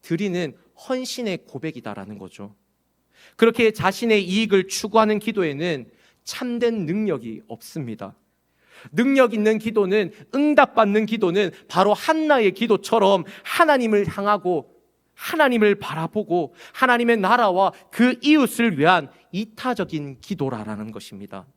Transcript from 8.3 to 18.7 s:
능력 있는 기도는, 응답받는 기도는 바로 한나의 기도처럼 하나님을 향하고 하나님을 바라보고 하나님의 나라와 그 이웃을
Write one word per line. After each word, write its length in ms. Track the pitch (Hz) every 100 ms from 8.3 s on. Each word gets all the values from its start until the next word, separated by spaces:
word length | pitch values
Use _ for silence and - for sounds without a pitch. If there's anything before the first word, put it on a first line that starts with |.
| _ _ _ _ - -
능력 420 | 151 247 269 254
있는 260 | 214 214 220
기도는, 520 | 220 220 190 208 185 - - 269
응답받는 680 | 294 294 269 - 214 208 214
기도는 460 | 214 190 180 196 - _
바로 260 | 175 196
한나의 580 | 202 - 320 311 277 208
기도처럼 720 | 185 226 202 - 220 196 196 156 -
하나님을 600 | - - 330 277 233 208 196
향하고 680 | - 202 208 190 170 - _ _ _ _ _
하나님을 600 | - 330 285 240 214 202
바라보고 800 | - 151 165 214 208 175 147 _ -
하나님의 440 | - 254 240 240 226
나라와 540 | 190 240 220 180 190 - _
그 280 | - 247 247
이웃을 560 | 285 302 240 - 233